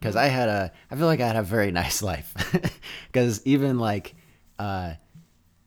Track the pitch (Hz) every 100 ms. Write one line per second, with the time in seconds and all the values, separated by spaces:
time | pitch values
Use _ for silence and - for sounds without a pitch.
0 | 113 104 139 131 117 104 92 - - 131
1 | 165 156 120 113 98 110 101 87 80 -
2 | 104 76 - - - 190 147 - - -
3 | - 127 120 101 - 139 139 127 113 104
4 | - - - _ _ - 104 95 90 80
5 | _ - - _ _ _